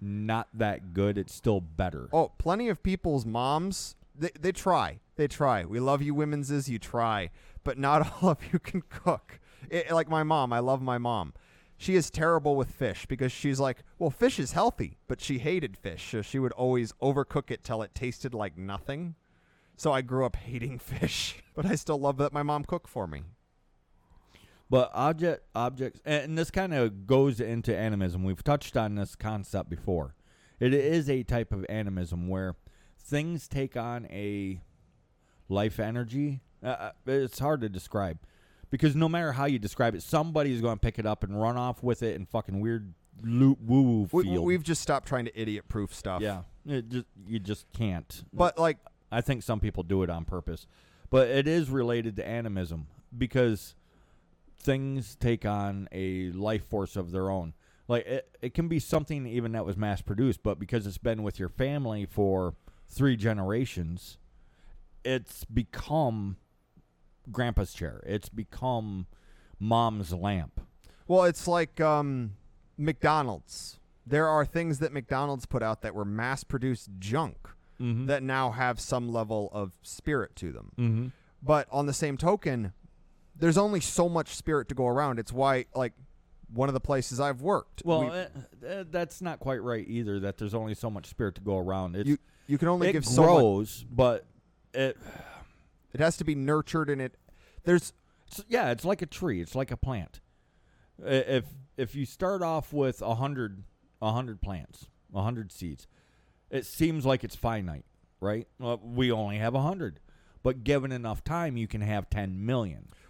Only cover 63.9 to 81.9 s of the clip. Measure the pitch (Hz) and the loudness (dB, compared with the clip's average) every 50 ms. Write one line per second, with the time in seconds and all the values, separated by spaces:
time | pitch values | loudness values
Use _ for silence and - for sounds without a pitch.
63.9 | 87 - - - - - - - _ - - - _ _ - - - - - - | -6 -8 -10 -14 -20 -20 -20 -20 _ -20 -20 -20 _ _ -20 -20 -20 -20 -20 -20
64.9 | - - - 131 131 127 - - - - - - 113 120 113 - - - - - | -18 -8 -2 -2 -2 -2 -2 -6 -16 -14 -10 -2 0 0 0 0 -6 -10 -4 0
65.9 | 147 160 151 123 113 110 101 98 92 - _ _ _ _ _ _ _ - _ _ | 2 2 2 2 0 -2 -4 -4 -6 -8 _ _ _ _ _ _ _ -20 _ _
66.9 | _ _ _ - _ _ - - - 120 120 120 113 - 98 - - - 87 71 | _ _ _ -20 _ _ -16 -10 -4 -2 -2 2 2 0 0 0 -4 -8 -8 -8
67.9 | 55 - - 69 98 104 - - - 113 101 - - - 127 131 123 113 110 107 | -8 -10 -8 -4 -4 -4 -4 -6 -10 -10 -10 -10 -8 -6 -4 -2 -2 -2 -4 -4
68.9 | 98 92 90 - - - _ - - - - - - - 98 110 113 117 117 113 | -6 -6 -8 -8 -12 -20 _ -20 -20 -20 -20 -20 -10 -4 0 2 4 4 4 4
69.9 | 110 104 95 78 90 85 90 101 104 90 78 65 - - - - _ _ _ - | 0 -2 -4 -4 -4 -2 0 0 0 0 -2 -4 -8 -10 -12 -12 _ _ _ -20
70.9 | - - - - 175 185 180 175 165 - - 180 175 175 165 - - - 156 156 | -20 -12 -2 4 6 6 6 6 4 2 0 2 2 2 2 0 0 2 4 4
71.9 | 151 147 147 143 135 127 120 107 101 - - - - - _ _ _ - 147 156 | 6 4 2 0 0 -2 -2 -4 -6 -10 -16 -20 -20 -20 _ _ _ -4 -2 -2
72.9 | 147 - - 151 156 156 139 123 98 139 - - - - - - - - _ _ | 0 2 4 4 4 4 2 0 -4 -6 -10 -14 -16 -14 -14 -14 -16 -20 _ _
73.9 | _ _ - 120 135 151 160 156 156 151 143 139 - 165 170 165 151 131 160 156 | _ _ -6 0 2 4 4 6 6 4 4 2 0 0 0 0 0 0 0 -2
74.9 | 143 143 117 - 139 131 143 143 139 127 - - - 123 110 110 110 - - 107 | -2 -4 -4 -2 0 0 0 0 -2 -4 -4 -2 -2 0 0 0 -2 -2 -4 -6
75.9 | 90 104 104 101 104 110 117 127 135 139 - - - 127 120 131 123 - - - | -4 -4 -4 -4 -2 -2 -2 -2 -2 -4 -6 -6 -4 -2 0 0 -2 -2 -6 -12
76.9 | 98 92 92 101 117 156 160 104 - - - - - - _ _ - - 127 120 | -14 -10 -4 -2 0 0 0 -2 -4 -10 -16 -18 -20 -20 _ _ -10 -4 -2 -2
77.9 | 117 117 131 135 143 139 131 131 131 131 131 123 113 123 131 123 120 - - - | 0 0 2 0 0 0 0 0 0 2 2 0 0 0 0 0 0 -2 -2 -2
78.9 | 135 123 120 120 117 113 110 107 110 107 104 95 - 104 101 92 - _ - - | -2 -2 0 0 -2 -2 -2 0 -2 -2 -2 -4 -4 -6 -6 -6 -8 _ -20 -18
79.9 | - - - 151 151 127 101 - - - 92 82 65 55 52 50 - - 120 117 | -16 -8 -4 0 0 0 0 -2 -8 -8 -8 -8 -8 -8 -14 -12 -4 0 0 2
80.9 | 110 113 123 127 - _ _ _ _ - - 135 151 147 135 - 131 139 147 143 | 2 0 -2 -4 -10 _ _ _ _ -6 2 4 4 4 4 0 0 0 0 0